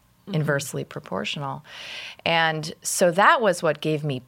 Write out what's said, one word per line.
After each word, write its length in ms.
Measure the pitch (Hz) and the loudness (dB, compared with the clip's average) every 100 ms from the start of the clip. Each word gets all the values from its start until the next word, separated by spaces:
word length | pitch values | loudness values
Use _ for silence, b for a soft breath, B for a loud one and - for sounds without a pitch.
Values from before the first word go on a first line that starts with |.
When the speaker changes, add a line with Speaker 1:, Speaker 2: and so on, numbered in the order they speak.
| _ _ - | _ _ -6
Speaker 1:
Mm-hmm. 80 | |
Speaker 2:
inversely 500 | 156 151 139 139 143 | -2 0 0 -2 -8
proportional? 800 | 135 151 - 185 - 160 139 143 B B B B B B - | -8 -12 -8 -6 -6 -6 -8 -8 B B B B B B 0
And 480 | 165 160 156 151 - | 2 2 0 -6 -10
so 280 | - - 180 | -6 2 4
that 300 | 170 226 320 | 6 6 6
was 220 | 214 170 | 4 2
what 180 | 165 147 | 0 0
gave 240 | 156 151 | 0 -2
me 160 | 151 127 | -2 -4